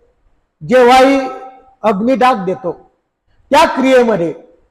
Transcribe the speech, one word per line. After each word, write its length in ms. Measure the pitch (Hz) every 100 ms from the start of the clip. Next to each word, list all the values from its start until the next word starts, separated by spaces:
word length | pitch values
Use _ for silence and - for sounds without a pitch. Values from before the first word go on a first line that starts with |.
| _ _ _ _ _ _ 156
जेव्हाही 500 | 254 240 254 269 277 262 - - - _ _
अग्निडाग 640 | 208 196 233 247 247 233 185
देतो 460 | 180 175 - _ _ _ _ _ _ _
त्या 240 | 285 247 254
क्रियेमध्ये 580 | 262 254 233 196 170 - - _ _